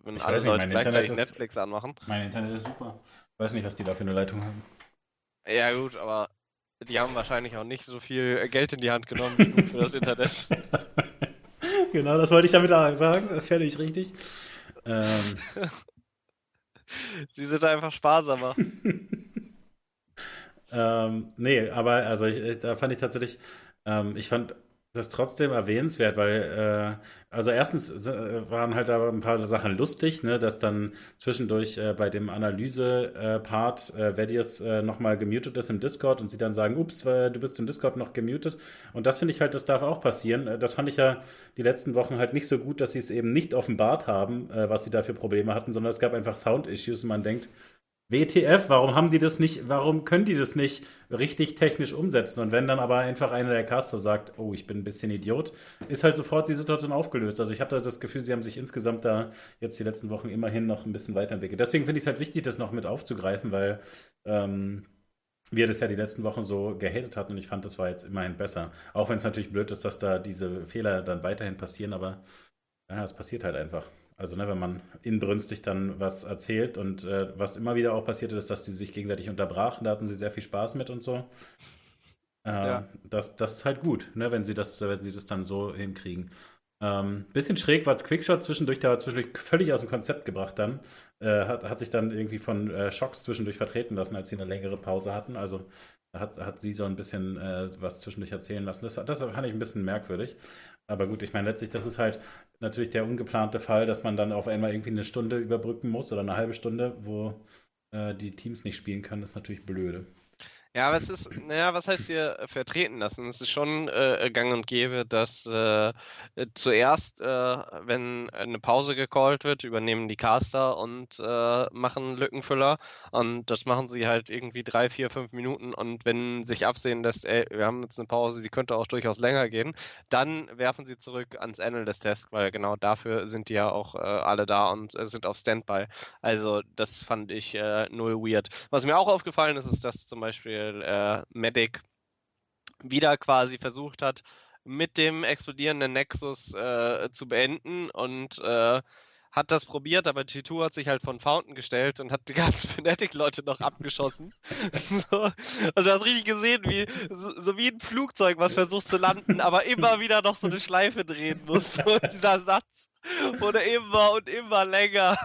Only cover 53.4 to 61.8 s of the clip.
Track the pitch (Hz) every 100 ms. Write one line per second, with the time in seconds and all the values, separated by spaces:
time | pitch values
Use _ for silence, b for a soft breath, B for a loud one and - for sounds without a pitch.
53.4 | 123 117 117 123 - 107 104 104 - -
54.4 | 110 95 - 101 101 101 107 101 101 123
55.4 | 151 B B B - 139 160 156 139 156
56.4 | 156 147 151 151 147 143 - 127 107 104
57.4 | 107 107 127 135 120 120 117 139 120 120
58.4 | 113 127 120 123 110 113 117 110 113 B
59.4 | B B 117 - 110 107 107 107 120 107
60.4 | 110 113 113 107 110 101 - 98 101 101
61.4 | 92 95 120 156